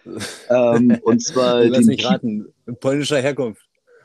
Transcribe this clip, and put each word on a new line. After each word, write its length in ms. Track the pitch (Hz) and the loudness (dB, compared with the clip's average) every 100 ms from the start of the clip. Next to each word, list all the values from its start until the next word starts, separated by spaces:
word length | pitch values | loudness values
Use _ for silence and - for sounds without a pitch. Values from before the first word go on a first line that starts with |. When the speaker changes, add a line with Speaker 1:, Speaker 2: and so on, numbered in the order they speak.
Speaker 1:
<laughs> 80 | - 107 104 - - | -18 -14 -14 -14 -2
Speaker 2:
Ähm, 500 | 123 120 117 120 113 | 0 2 2 2 2
und 200 | 113 117 | 2 0
zwar 400 | - 127 123 120 | 0 -2 0 2
Speaker 1:
Lass 140 | 117 123 | 2 4
Speaker 2:
den 80 | 113 | 2
Speaker 1:
mich 120 | 127 | 2
Speaker 2:
Ki- 80 | - | -2
Speaker 1:
raten, 400 | - 120 107 104 _ - 120 | -2 -2 -8 -10 _ -18 -8
polnischer 400 | 135 139 143 147 | -4 -4 -2 -2
Herkunft. 480 | 131 135 120 101 _ _ _ _ | -2 -4 -8 -8 _ _ _ _